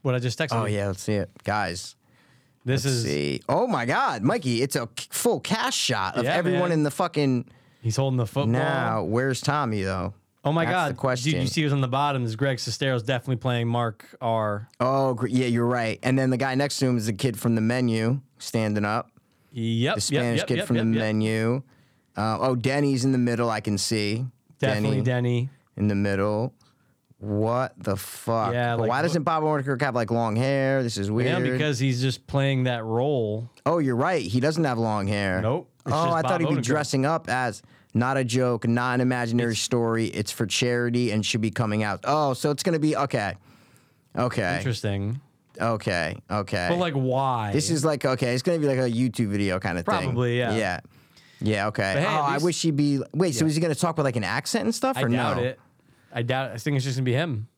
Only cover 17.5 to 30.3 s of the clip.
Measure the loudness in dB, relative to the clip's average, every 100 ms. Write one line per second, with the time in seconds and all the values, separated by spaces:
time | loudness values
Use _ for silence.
17.5 | 2 2 2 2 2 0 0 -4 _ -6
18.5 | -2 0 0 0 0 -4 _ _ _ _
19.5 | -6 -2 0 0 0 0 0 2 0 0
20.5 | -2 0 2 2 2 2 0 0 0 0
21.5 | -2 -4 _ _ _ _ -4 -2 0 0
22.5 | 0 0 2 2 2 2 2 2 2 0
23.5 | 0 -2 -2 0 0 0 -2 -4 _ _
24.5 | -2 0 0 0 0 0 0 2 0 -2
25.5 | -8 _ -2 0 2 2 0 0 0 -4
26.5 | -8 _ _ _ _ _ _ -4 0 2
27.5 | 0 -2 -4 -4 -4 -4 -10 -2 0 2
28.5 | 0 0 0 0 2 2 0 0 0 2
29.5 | 0 0 0 0 0 0 0 2